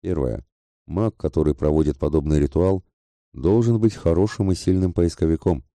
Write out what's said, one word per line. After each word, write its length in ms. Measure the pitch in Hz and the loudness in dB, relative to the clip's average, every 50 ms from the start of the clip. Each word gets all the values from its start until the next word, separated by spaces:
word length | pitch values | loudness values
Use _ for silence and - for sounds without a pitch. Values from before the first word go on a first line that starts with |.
Первое. 460 | _ 90 95 78 67 62 57 52 - _ _ _ _ _ _ _ _ | _ -4 -4 -2 -2 -4 -4 -8 -10 _ _ _ _ _ _ _ _
Маг, 300 | - 76 87 107 113 - | -8 -4 -2 -2 -2 -4
который 380 | _ - 80 - 80 76 76 71 | _ -8 -4 -2 0 0 0 0
проводит 440 | - - 76 76 78 78 73 73 - | 0 0 0 2 2 2 0 -2 -4
подобный 420 | - 76 73 78 71 76 76 73 | -4 -2 -2 -2 0 0 0 0
ритуал, 420 | 71 71 - 80 87 92 95 95 - _ _ _ _ _ _ _ _ _ _ | 0 0 0 0 0 0 0 -2 -6 _ _ _ _ _ _ _ _ _ _
должен 440 | 65 65 85 101 117 120 117 117 113 | -4 0 2 2 2 2 2 0 2
быть 160 | 107 113 107 | 2 0 0
хорошим 560 | - - 82 82 85 95 107 - - 101 95 92 | 0 -2 0 2 2 2 0 0 -2 -2 -2 -2
и 20 | |
сильным 400 | 85 - - 92 92 92 90 85 | -2 0 0 0 2 0 0 0
поисковиком 720 | - 87 85 - - - 80 82 78 - 95 87 69 - _ _ | 0 0 0 0 -2 -2 0 0 0 0 -2 -2 -2 -6 _ _